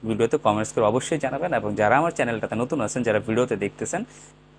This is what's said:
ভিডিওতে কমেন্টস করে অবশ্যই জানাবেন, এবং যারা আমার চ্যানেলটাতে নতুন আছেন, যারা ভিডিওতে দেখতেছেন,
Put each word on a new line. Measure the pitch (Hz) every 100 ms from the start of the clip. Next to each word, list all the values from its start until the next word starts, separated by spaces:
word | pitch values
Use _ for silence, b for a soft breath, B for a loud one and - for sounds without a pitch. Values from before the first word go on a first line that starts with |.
ভিডিওতে | 113 107 117 151
কমেন্টস | 110 104 107
করে | -
অবশ্যই | 107 120 - 165
জানাবেন, | 139 139 175
এবং | 123 104
যারা | 104 104 127
আমার | 165
চ্যানেলটাতে | - 123 113 -
নতুন | 110 127 156
আছেন, | 107 -
যারা | 113 107
ভিডিওতে | 101 113 123 104
দেখতেছেন, | 101 - 110 175 233 B B - _